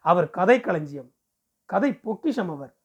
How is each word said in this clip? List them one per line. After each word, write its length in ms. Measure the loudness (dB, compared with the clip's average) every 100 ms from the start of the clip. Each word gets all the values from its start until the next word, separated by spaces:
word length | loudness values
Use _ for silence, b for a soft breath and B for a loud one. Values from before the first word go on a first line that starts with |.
அவர் 240 | 4 4 2
கதை 260 | 0 4 4
களஞ்சியம், 500 | 2 -4 -4 -12 -16 _ _ _ _ _ -4
கதை 220 | 0 0
பொக்கிஷம் 580 | -2 -8 -4 -4 -4 -4
அவர். 220 | -8 -14 _